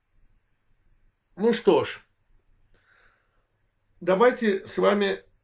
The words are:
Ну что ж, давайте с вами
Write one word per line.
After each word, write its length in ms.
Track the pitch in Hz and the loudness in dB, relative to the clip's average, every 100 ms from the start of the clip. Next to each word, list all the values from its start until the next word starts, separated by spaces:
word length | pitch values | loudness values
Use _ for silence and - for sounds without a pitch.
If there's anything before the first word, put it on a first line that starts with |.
| _ _ _ _ _ _ _ _ _ _ _ _ _ | _ _ _ _ _ _ _ _ _ _ _ _ _
Ну 160 | - 226 | -4 -2
что 320 | 226 202 143 | 0 2 2
ж, 160 | 117 - _ _ _ _ _ _ _ _ _ _ _ _ _ _ _ _ _ _ _ - | 0 -10 _ _ _ _ _ _ _ _ _ _ _ _ _ _ _ _ _ _ _ -8
давайте 680 | 175 185 247 - 220 190 | -2 2 2 2 -2 -2
с 120 | - - | -6 -2
вами 440 | 190 208 196 196 - _ | 0 0 -2 -6 -12 _